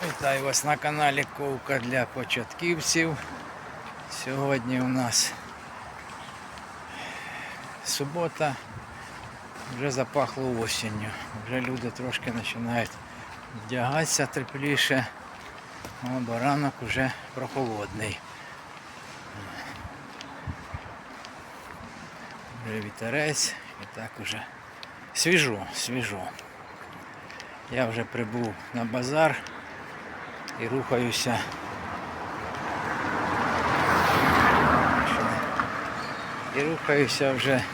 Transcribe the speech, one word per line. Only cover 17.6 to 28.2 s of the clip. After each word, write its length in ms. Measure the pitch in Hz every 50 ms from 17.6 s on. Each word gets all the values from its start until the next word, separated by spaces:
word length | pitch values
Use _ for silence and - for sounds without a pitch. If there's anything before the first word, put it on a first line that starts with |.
| 131 117 110 104 101 95 98 107 107 107 95 - - - - - - - - - - - - - - - - - - - - - - - - - - - - - - - - - - - - - - - - - - - - - - - - - - - - - - - - - - - - - - - - - - - - - - - - - - - - - - - - - - - - - - - - 120 117
Вже 140 | 113 107 110
вітерець 720 | 107 104 - - 113 113 123 147 151 156 147 - - - - - - - - - 101
і 140 | - -
так 140 | - 110 107 - -
уже 220 | 104 - 104 107 104 - - - - - - - - - - - - - -
свіжо, 520 | - - 160 180 175 151 135 113 101 95 - -
свіжо. 480 | - - - 123 127 120 101 101 98 87 - - - - - - - - - - - - - - - - - - - - - - - - - - - - - 123
Я 140 | 123 131
вже 180 | 113 113 117 113
прибув 500 | 107 - 120